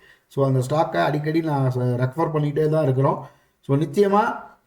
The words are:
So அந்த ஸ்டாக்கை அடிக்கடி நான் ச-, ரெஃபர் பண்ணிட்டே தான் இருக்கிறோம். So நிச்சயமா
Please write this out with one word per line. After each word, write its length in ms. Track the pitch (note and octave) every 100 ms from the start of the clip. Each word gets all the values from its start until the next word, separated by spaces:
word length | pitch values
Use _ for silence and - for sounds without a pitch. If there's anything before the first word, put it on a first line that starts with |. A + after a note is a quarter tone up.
| - _ _
So 80 | -
அந்த 160 | C#3 C3
ஸ்டாக்கை 400 | B2 D3+ D#3+ E3+
அடிக்கடி 380 | D#3+ D3 D3+ D#3+
நான் 220 | D#3+ C#3 C3
ச-, 300 | B2+ B2 A#2+
ரெஃபர் 340 | B2+ - D#3
பண்ணிட்டே 340 | D3+ D3 D3+ D#3
தான் 140 | D#3
இருக்கிறோம். 360 | D3 C3 C#3 - - - _ _ -
So 80 | C#3
நிச்சயமா 440 | D#3+ - G3+ G3+ A3 - - -